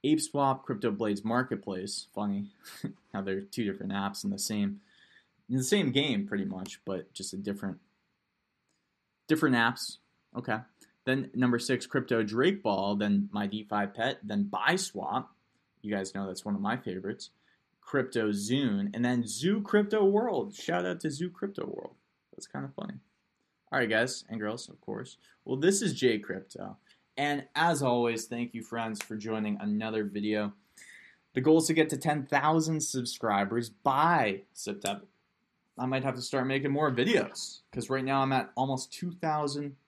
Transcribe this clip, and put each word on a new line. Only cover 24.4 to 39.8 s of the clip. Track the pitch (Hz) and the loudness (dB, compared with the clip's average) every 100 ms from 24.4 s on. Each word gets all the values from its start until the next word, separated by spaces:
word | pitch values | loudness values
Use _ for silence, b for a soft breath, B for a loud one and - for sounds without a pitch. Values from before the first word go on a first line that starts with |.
| 104 120 - | -4 -4 -10
of | - | -14
course. | - 107 127 - b b | -10 -8 -8 -14 b b
Well, | - 131 | -6 2
this | 165 196 | 4 4
is | 208 | 0
Jay | 131 127 110 | 4 4 4
Crypto. | - 92 - - 98 104 b b b - | -2 -8 -8 -12 -12 -12 b b b -4
And | 143 143 139 | -2 -2 -4
as | 147 165 156 | 2 2 4
always, | 135 123 120 113 - | 4 4 4 0 -4
thank | 120 120 | -4 -4
you, | 117 | -6
friends, | 113 117 113 104 | -8 -6 -4 -6
for | - 110 | -6 -6
joining | 107 110 107 101 | -2 -2 0 -2
another | 104 104 110 110 104 | 0 -2 0 -2 -2
video. | 101 104 107 104 - _ B B B B B B | -2 0 0 -2 -6 _ B B B B B B
The | - | 0
goal | 135 160 | 6 6
is | 160 | 6
to | |
get | 160 156 | 2 2
to | 135 | 2
ten | 156 147 135 | 0 0 2
thousand | 143 147 160 156 156 | 2 4 4 2 0
subscribers | - 131 120 - 113 101 101 117 117 | -2 -4 -4 -4 0 2 2 0 -4
by | - 139 135 160 170 110 98 - | -2 0 4 6 6 4 0 -8
September. | - - 101 - 101 - _ _ _ _ _ _ - | -10 -8 -4 -4 -4 -8 _ _ _ _ _ _ -6
I | 127 | -2
might | 131 131 | -2 -2
have | 123 | -4
to | |
start | 123 139 131 | -2 -2 0
making | 135 139 | 0 0
more | 139 151 | 2 2
videos, | 127 160 202 98 - - - _ | 2 4 4 2 -6 -12 -12 _
'cause | - 113 | -8 -2
right | 135 131 | -2 0
now | 135 | 2
I'm | 135 | 4
at | 131 110 - | 2 0 -2
almost | 135 131 - | -2 -2 -6
two | - 175 | -8 -8
thousand. | 175 165 151 143 143 143 135 | -4 -2 0 0 -2 -8 -10